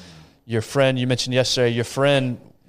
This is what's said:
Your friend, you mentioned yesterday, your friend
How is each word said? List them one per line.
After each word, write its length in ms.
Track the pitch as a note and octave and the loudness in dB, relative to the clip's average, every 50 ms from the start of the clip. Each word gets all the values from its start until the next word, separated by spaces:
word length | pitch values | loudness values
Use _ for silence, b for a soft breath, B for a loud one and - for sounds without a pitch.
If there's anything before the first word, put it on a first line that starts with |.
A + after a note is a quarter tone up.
| B B B B B B B B B - | B B B B B B B B B -6
Your 140 | A2+ A2+ | -4 -4
friend, 380 | G#2+ - - C#3 C#3 C3 C3 B2+ | -4 -2 0 2 2 2 2 0
you 80 | B2 B2+ | 0 -2
mentioned 260 | B2+ A#2+ - B2+ B2+ | -2 -2 -2 -2 0
yesterday, 360 | B2+ B2 - - C3 B2 A#2+ | 0 0 0 2 2 2 2
your 160 | A#2 A#2 A#2 | 2 0 -4
friend 520 | - - C3 C#3 C#3+ C#3+ C3+ C3 B2+ A#2+ G2+ - - - _ _ | -4 -2 0 2 2 2 2 0 -2 -4 -8 -12 -20 -20 _ _